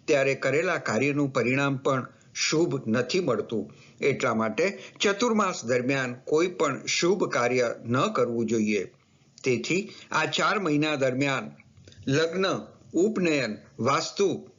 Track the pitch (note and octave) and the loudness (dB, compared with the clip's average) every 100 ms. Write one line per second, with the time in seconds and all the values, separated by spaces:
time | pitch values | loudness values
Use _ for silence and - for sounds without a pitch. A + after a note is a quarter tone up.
0 | - C#3+ C3+ C3 C3+ C#3 F3+ D#3+ - A2 | 0 2 2 0 0 0 0 -2 -2 0
1 | C#3 C#3+ C#3 C3+ A#2 C3+ C#3 C3+ D3 C3 | 2 2 0 0 2 2 0 0 0 0
2 | - - _ - - D#3 E3 C3+ A2+ A#2+ | -2 -12 _ -6 0 2 2 0 0 0
3 | A#2+ F3+ D#3+ A2 - A2 - - - - | 0 0 0 -2 -2 -6 -6 -12 -20 -4
4 | C#3 - B2+ A2+ A2 B2+ F#3 G3 - - | -2 0 0 0 0 0 -2 -2 -12 -2
5 | G#3 G3 B3 A3 F#3+ F3 A2+ B2 B2 C#3 | 0 2 2 2 0 -2 0 0 2 0
6 | B2+ B2 - D3+ F3+ F3+ D3+ C3 - - | -2 -6 0 2 2 0 -2 -2 -4 0
7 | E3+ G3 E3 C#3 B2 B2+ A#2 - A2+ B2 | 2 2 0 0 2 2 0 -2 -2 0
8 | G#3 G#3+ A#2+ A#2 G#2+ A2+ G#2+ G#2 F2 - | 2 0 0 0 0 0 2 0 -2 -10
9 | _ _ _ - C3+ A#2+ A2 F3 G#3+ - | _ _ _ -8 -2 -2 0 -4 -4 -12
10 | - D3+ D#3 C#3+ E3 G3+ F3 D3 D#3 D3 | -6 -2 -2 0 0 0 0 0 0 0
11 | C3 B2+ C#3+ C3 G#2+ - - - - - | 0 0 0 -2 -6 -12 -20 -20 -20 -10
12 | - C#3+ E3 F3+ F#3+ A#2+ - - - D#3+ | -2 0 0 0 -2 -2 -6 -18 -6 0
13 | G#3 G#3+ E3+ D3 A#2 G#2 - - A#2 D3+ | 0 2 0 2 0 -6 -12 -4 0 0
14 | D#3+ - G3 B2+ - | -2 0 0 -2 -8